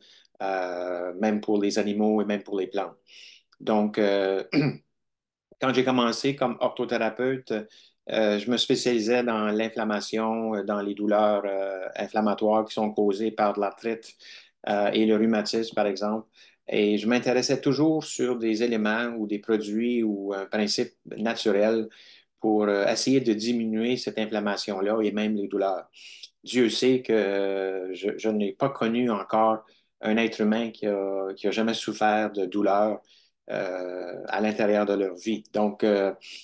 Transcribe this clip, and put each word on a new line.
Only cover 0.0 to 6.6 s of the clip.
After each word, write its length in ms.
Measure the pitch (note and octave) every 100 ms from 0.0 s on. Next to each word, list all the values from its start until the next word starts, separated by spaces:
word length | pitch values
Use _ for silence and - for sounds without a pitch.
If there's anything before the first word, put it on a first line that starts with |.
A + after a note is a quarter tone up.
| _ - _ -
euh, 720 | G2 F#2+ F2+ F2+ F2+ F2 F2+
même 260 | F2+ G#2+ G#2+
pour 200 | G#2+ G#2
les 200 | G2+ G#2+
animaux 420 | G#2 G#2 G#2+ G#2+
et 20 |
même 200 | G2+ G#2
pour 160 | G2+ G2+
les 80 | F#2
plantes. 260 | G2+ F2+ - _ - - - _ -
Donc, 400 | G#2+ G#2+ G#2 G#2+
euh, 460 | G2+ G2+ F#2+ F#2+ -
<clears throat> 1080 | D3 - - _ _ _ _ _ _ _ -
quand 140 | C3
j'ai 80 | B2
commencé 540 | B2+ B2+ A#2 A2+ C#3 C3+
comme 200 | B2 A#2